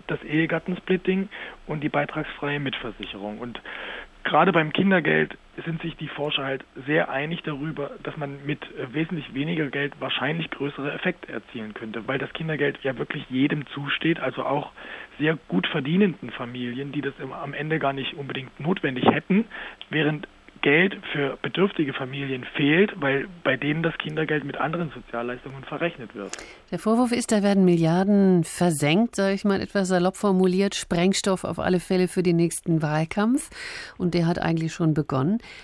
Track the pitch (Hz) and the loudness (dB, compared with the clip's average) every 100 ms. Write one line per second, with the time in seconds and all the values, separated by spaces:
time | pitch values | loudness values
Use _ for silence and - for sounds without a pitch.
0 | - 147 - 151 160 165 - 180 - 185 | -8 -8 -2 0 0 0 -2 -4 0 0
1 | 185 190 196 - - - - 151 147 143 | 2 0 -2 -8 -14 -14 -8 -4 -2 -2
2 | 147 156 147 - 143 147 139 - 120 - | -2 -4 -8 -6 -6 -4 -4 -6 -8 -10
3 | 104 98 104 107 123 110 - - - - | -12 -10 -10 -8 -10 -12 -12 -12 -12 -12
4 | - - - 151 180 170 156 - 190 185 | -16 -8 2 4 6 4 2 2 4 4
5 | 160 156 156 - - - 170 160 170 - | 4 2 0 -4 -16 -12 -8 -6 -6 -8
6 | 156 - 147 147 135 135 - - 131 156 | -10 -6 -4 -4 -4 -6 -8 -10 0 2
7 | - 135 151 165 - 139 156 143 143 233 | 2 -2 -4 -4 -6 -6 -6 -6 -8 -8
8 | - 156 143 139 143 147 - - 131 135 | -10 -6 -8 -6 -6 -6 -8 -10 -6 -4
9 | 160 170 - 127 151 170 147 139 143 - | -4 -4 -6 -4 -2 -2 -2 -2 -4 -6
10 | 131 - 131 165 156 - 143 143 139 - | -6 -2 -2 -2 -4 -4 -6 -4 -6 -4
11 | - - - 123 - 120 107 104 110 110 | -4 -4 -8 -12 -10 -10 -10 -10 -10 -8
12 | 107 135 117 - 160 151 143 - 135 123 | -4 -4 -4 -6 -6 -2 -2 -2 -4 -4
13 | 143 147 135 127 143 151 139 - 143 - | -6 -6 -4 0 2 0 -4 -8 -4 -2
14 | 160 165 131 131 127 143 - - - - | 0 0 -2 -4 -2 -2 -2 -10 -16 -16
15 | - - 151 160 - 185 180 160 135 180 | -16 -2 0 0 -2 -2 0 -2 2 4
16 | 202 - 120 - 120 123 123 123 143 143 | 4 2 -8 -10 -10 -6 -6 -6 -6 -4
17 | 139 - 135 - 165 - 156 160 139 139 | -4 -6 -10 -8 -8 -6 -2 0 0 -2
18 | 131 - 139 135 131 - 151 196 147 127 | -4 -8 -8 -8 -10 -6 -2 0 -2 2
19 | - - - 196 - - - - - 156 | 4 2 4 2 2 -6 -14 -16 -4 0
20 | 151 151 - - - - 143 151 190 - | 2 0 -6 -16 -20 -2 4 4 4 0
21 | - 143 139 - 143 151 196 - 139 131 | -6 -4 -2 -4 -6 0 2 2 -2 -2
22 | 131 139 139 127 120 - 143 160 208 - | -6 -6 -6 -6 -6 0 4 6 4 2
23 | 139 135 - - 143 131 143 156 165 - | 0 0 -2 -4 -2 0 0 0 0 -2
24 | - 151 156 151 143 - 147 170 165 123 | -4 -4 -2 -2 -2 -4 -4 -2 -4 -8
25 | - 117 120 123 - 135 131 143 170 165 | -8 -6 -6 -8 -10 -14 -10 -4 -4 -4
26 | 110 113 98 - - - - 180 214 226 | -10 -10 -8 -10 -12 -20 -10 -2 2 4
27 | 247 240 - 214 202 196 185 170 160 175 | 4 0 2 4 6 6 8 8 6 4
28 | 196 202 190 180 160 - 175 147 147 170 | 6 6 8 6 4 2 2 4 4 4
29 | 233 - 196 196 208 196 - 202 185 185 | 4 2 2 2 2 0 0 0 2 4
30 | 180 - 208 185 185 185 196 - - 170 | 2 2 4 6 6 4 2 0 -2 2
31 | 185 190 202 185 - 165 - 180 - 185 | 4 4 2 0 -2 -2 2 2 2 2
32 | 180 - 180 170 170 - - 160 151 151 | 2 2 4 4 4 0 0 2 2 0
33 | 160 - 214 277 - - - - - - | 0 0 2 2 0 -10 -12 -12 -14 -2
34 | 180 175 165 175 165 165 160 - 165 156 | 0 2 2 2 2 0 0 0 2 2
35 | 147 131 143 220 - - | 0 0 2 0 -4 -16